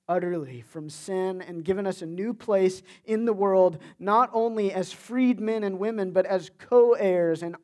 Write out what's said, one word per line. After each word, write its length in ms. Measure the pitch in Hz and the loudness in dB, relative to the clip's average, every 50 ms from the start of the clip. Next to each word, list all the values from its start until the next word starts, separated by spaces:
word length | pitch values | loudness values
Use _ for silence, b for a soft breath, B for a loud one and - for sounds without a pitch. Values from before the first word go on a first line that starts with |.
| _ - | _ -4
utterly 520 | 175 180 175 175 175 165 143 127 127 120 | -2 -2 -2 -2 -4 -6 -6 -10 -12 -16
from 300 | 117 - - 165 151 151 | -18 -16 -14 -14 -14 -14
sin 500 | 151 - - 196 190 185 185 190 185 185 | -14 -14 -10 -6 -4 -4 -4 -4 -6 -8
and 240 | - - 170 165 160 | -10 -12 -12 -6 -4
given 220 | 190 190 202 196 | -4 -4 -2 -4
us 160 | 196 190 - | -6 -6 -6
a 40 | 170 | -10
new 280 | 160 170 180 202 233 240 | -10 -8 -6 -6 -6 -8
place 480 | 226 - 226 202 190 185 185 185 - B B B B _ | -6 -2 0 2 2 2 2 0 -4 B B B B _
in 200 | 220 220 220 233 | -4 -2 0 0
the 80 | 233 | 0
world, 460 | 214 190 202 196 190 190 185 180 160 151 B B B - | 0 0 2 4 6 6 6 4 2 -2 B B B -6
not 300 | 170 196 208 233 254 - | -2 2 4 4 4 2
only 400 | 226 226 226 233 226 214 202 196 | 0 0 0 0 0 0 -2 -2
as 200 | 160 185 175 - | -2 -4 -6 -6
freed 480 | - - - - 240 254 254 247 247 190 | -10 -16 -12 -6 0 2 2 2 2 0
men 240 | 214 220 226 220 208 | -2 -2 -2 -2 -2
and 140 | 196 190 180 | -4 -4 -2
women, 320 | 202 220 226 208 196 185 | -4 -4 -2 -2 -4 0
but 140 | 170 185 185 | 0 0 0
as 240 | 190 196 180 160 - - - | 2 -2 -4 -4 -8 -16 -20
co-heirs 840 | - - 247 247 240 240 233 - 208 185 180 175 170 165 165 151 | -4 2 6 6 6 6 4 4 2 2 2 4 2 2 0 -2
and 140 | 170 170 170 160 | -4 -8 -10 -8